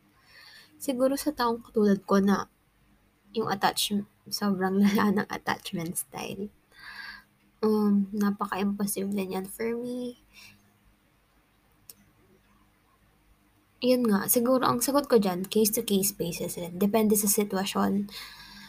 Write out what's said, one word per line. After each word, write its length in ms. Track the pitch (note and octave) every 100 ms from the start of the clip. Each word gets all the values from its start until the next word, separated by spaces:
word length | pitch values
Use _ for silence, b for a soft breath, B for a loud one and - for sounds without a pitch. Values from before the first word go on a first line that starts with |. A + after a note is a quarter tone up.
| _ B B B B B B _
siguro 380 | - B3 C4
sa 160 | C#4 D4+
taong 320 | D4 A#3+ A#3
katulad 380 | - A3 G#3 G3
ko 140 | - G3
na 300 | G3 F#3+ - _ _ _ _ _ _ _ _
yung 160 | A3+ -
attach-, 560 | G3 A#3 - - G3+ G3+ _ -
sobrang 480 | - G#3 F#3 F#3+ G3
<laughs> 40 |
lala 400 | G3+ G3+ G3+ G3+
ng 60 | -
attachment 680 | - - - - F3 E3 -
style. 540 | - - - G3 G#3 - _ B B B B B B _ _ _
Um, 480 | G#3+ G#3+ G#3 G3+ G3
napaka-imposible 1040 | G#3 G3+ G3+ G3 F#3+ G3+ G3+ G3+ F#3+ G3 G3+
niyan 320 | F#3 F#3 G3
for 240 | - A3+
me. 480 | A#3 B3 B3 B3 B3 _ B B B _ _ _ _ _ _ _ _ _ _ _ _ - - _ _ _ _ _ _ _ _ _ _ _ _ _ _ _ _ _ _
Yun 240 | B3 B3+ A#3
nga, 240 | G3 -
siguro 320 | B3 A#3+ B3+
ang 160 | - A#3+
sagot 320 | C4+ C#4+ C#4
ko 80 | A#3
dyan, 240 | G3 F3+
case-to-case 720 | F#3+ G#3+ G#3+ A#3+ A3+ G3 G3 -
basis 400 | F3 - F3 F3+
rin. 240 | E3+ F3
Depende 400 | G3+ A3 G#3+ G#3
sa 80 | G3+
sitwasyon, 800 | - G#3 F#3+ G3+ - G3 G3+ G3+ B B B B B